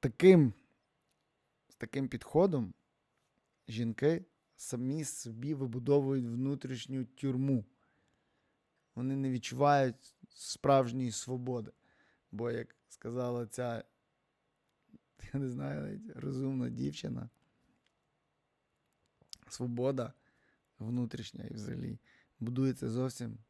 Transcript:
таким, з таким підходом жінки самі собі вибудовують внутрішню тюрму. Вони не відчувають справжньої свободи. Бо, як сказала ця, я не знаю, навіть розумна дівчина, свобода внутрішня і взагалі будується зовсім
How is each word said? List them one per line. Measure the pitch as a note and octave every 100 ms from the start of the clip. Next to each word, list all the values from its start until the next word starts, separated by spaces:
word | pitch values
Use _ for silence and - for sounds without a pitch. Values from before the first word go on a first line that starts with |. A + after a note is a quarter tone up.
таким, | C3 - F#3 F#3 C3+ - _ _ _ _ _ _ _ _ _ _ _
з | -
таким | A2+ C#3+ C3+
підходом | A#2+ - D3+ G3 D3+ G#2 - _ _ _ _ _ _ _ _ -
жінки | A2 A#2 G#2+ C#3+ E3 F#3 _ _ _
самі | - B2 B2+ D3+
собі | D3 - A#2+ A2+ C3+
вибудовують | D3+ C3+ B2 A#2+ C#3+ C3+ C3+ A#2+
внутрішню | A#2 C3+ C#3 C3 B2+ - C3+
тюрму. | A#2+ - C#3 B2+ C#3 C3 G#2 _ _ _ _ _ _ _ _ _ _ _ _
Вони | - B2+ C3+
не | C3+
відчувають | B2+ - B2 C#3+ C#3+ C3 A2+ - _ -
справжньої | - - - C3+ C#3 B2 B2 B2+
свободи. | G#2 - B2+ B2 B2 G#2+ - _ _ _ _ _
Бо, | G2+ A#2
як | A#2 A#2 - _
сказала | - - B2 B2 A#2+ A2+
ця, | - B2 A#2 - _ _ _ _ _ _ _ _ _ _ - _ _ -
я | C#3
не | C3+
знаю, | B2 C#3 C#3+
навіть | C#3+ G#2 A3 -
розумна | C#3+ C3 C3+ C3+ B2
дівчина, | A#2+ C3+ D3 - B2 A#2+ _ _ _ _ _ _ _ _ _ _ _ _ _ _ _ _ _ _ _ _ - -
свобода | - B2+ A#2+ B2+ C3+ A#2 - _ _ _ _ _ _
внутрішня | A2 B2 A#2+ - G#2+ -
і | A2
взагалі | A2 G#2 - - - _ - _ _
будується | A2+ B2 C3+ C3 A#2+
зовсім | A#2 C3 - A#2 A2 -